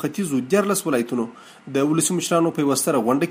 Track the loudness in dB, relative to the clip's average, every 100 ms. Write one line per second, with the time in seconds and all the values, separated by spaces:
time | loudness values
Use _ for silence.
0 | -6 -4 -2 -2 2 2 2 0 0 0
1 | 0 -2 -4 -8 -20 -20 -6 0 2 2
2 | 0 -2 0 2 2 0 0 0 0 0
3 | 2 0 0